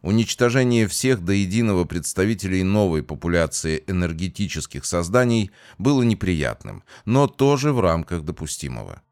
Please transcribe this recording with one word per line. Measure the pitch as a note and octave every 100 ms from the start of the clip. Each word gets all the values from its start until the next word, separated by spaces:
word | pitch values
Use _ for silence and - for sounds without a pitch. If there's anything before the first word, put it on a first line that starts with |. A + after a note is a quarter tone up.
Уничтожение | E2 A2 A2+ - A#2+ B2+ B2+ A#2 G#2+
всех | - C3 B2
до | F2
единого | G2 F#2+ G#2+ A#2 F#2
представителей | D#2+ E2+ - - G2 G#2 F#2+ F#2
новой | F#2 G#2 G2 D#2+
популяции | C#2+ D2 E2+ E2+ D#2+ - D#2+ D#2+ -
энергетических | F#2 F2 D#2+ F#2 - G2 D#2+ - - -
созданий | F2 E2+ A#2 B2 A2+ G2 - - -
было | A#2 C#3
неприятным, | A#2+ G#2 F#2 E2+ C2 A1 G#1 G1+ _ -
но | - B2+ C#3
тоже | - C#3 C#3+ D3
в | B2+
рамках | F#2 E2 D#2+ F2
допустимого. | D2+ - D#2 - C#2 A#1+ G1+ G1+ _